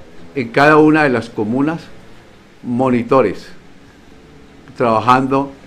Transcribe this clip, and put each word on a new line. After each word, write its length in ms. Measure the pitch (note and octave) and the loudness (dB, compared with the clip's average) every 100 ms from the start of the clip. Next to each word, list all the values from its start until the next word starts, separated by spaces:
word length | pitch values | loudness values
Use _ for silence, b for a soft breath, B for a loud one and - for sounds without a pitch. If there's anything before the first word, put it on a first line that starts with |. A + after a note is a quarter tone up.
| - - - C#3+ | -20 -20 -12 -8
en 120 | A#2 | -4
cada 280 | C#3+ D3+ D#3 | 2 4 6
una 260 | D#3 D#3 | 4 4
de 80 | D3 | 2
las 180 | A#2+ - | -2 -4
comunas 540 | - G#2+ B2+ D3 E3+ - - - - - - - - | -6 -4 -2 -4 -6 -12 -20 -20 -20 -20 -20 -20 -16
monitores, 880 | B2 A#2+ C3 B2 A#2 C3+ G#2 - - - - - - - - - - - - - - - | -8 -2 0 -2 0 0 0 -4 -14 -20 -20 -20 -20 -20 -20 -20 -20 -20 -20 -20 -14 -4
trabajando 760 | A#2+ A2 A2+ B2+ C3+ C3+ C#3 - | -2 0 2 2 2 -2 -4 -10